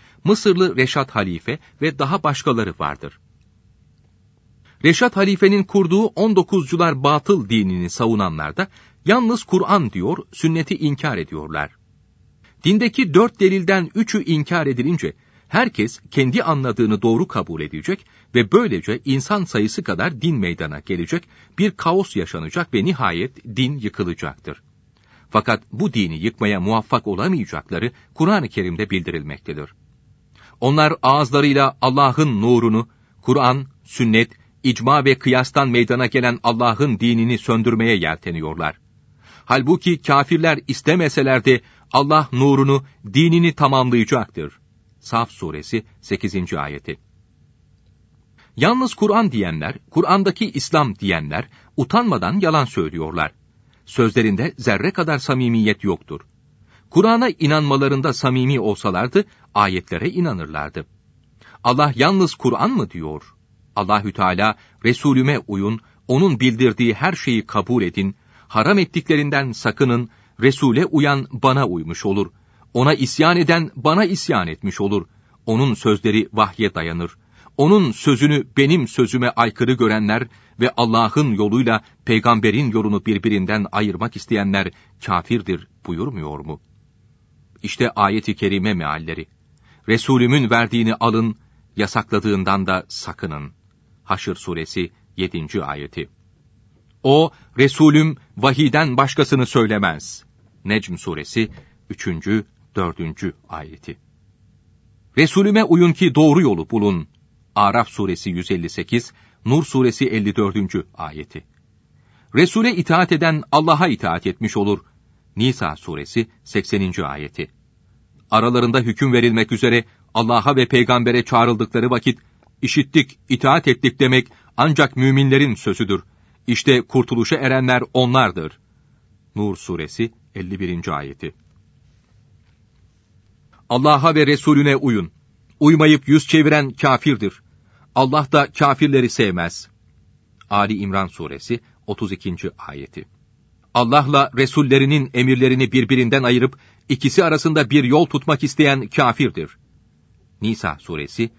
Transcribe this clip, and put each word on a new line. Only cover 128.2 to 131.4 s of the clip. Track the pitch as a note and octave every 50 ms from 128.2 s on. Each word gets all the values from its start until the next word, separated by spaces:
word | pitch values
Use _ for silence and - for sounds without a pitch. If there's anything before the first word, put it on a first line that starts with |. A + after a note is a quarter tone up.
| B2 G2+ F2+ F2+ D#2 D#2 - _ _ _ _ _ _ _ _ _ _ _ _ _ _ _ -
Nur | G#2 G#2 G#2 F#2+
suresi | - - - F2+ D#2+ D#2 D2 - - A#2 A#2 _ _ _ _ -
elli | G2+ F#2 F2+ G2 F#2+
birinci | G2 F2 F2 E2+ E2+ -
ayeti. | D#2+ C#2+ C#2+ C#2 C2+ - - D2+ - _